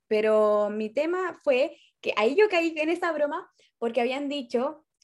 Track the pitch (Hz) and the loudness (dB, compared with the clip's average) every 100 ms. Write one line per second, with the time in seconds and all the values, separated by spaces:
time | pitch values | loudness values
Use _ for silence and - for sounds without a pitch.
0 | - 214 220 214 214 208 208 208 214 254 | -4 0 4 4 4 2 0 -2 -4 -2
1 | 320 359 359 - - 247 311 - _ _ | -2 -2 -4 -4 0 2 0 -4 _ _
2 | - - 220 339 427 359 330 320 311 349 | -6 0 0 4 4 4 0 -2 -2 -2
3 | 349 302 294 320 - _ _ - 233 233 | -2 -2 -2 -4 -10 _ _ -8 -4 -2
4 | 240 262 285 285 240 240 277 302 _ _ | -2 -2 -4 -6 -4 -2 -4 -6 _ _